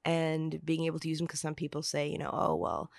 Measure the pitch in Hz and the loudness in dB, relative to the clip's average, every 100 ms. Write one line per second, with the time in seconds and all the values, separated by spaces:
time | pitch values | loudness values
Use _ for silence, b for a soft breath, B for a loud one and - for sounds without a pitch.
0 | 160 165 160 160 160 156 151 165 165 160 | 0 2 2 2 0 -2 0 2 0 0
1 | 160 156 165 151 156 151 147 147 - 147 | -2 -2 -2 -2 -4 -4 -4 -2 -2 0
2 | 147 - - - - - 85 85 - | 0 -2 -2 2 2 2 0 -2 -4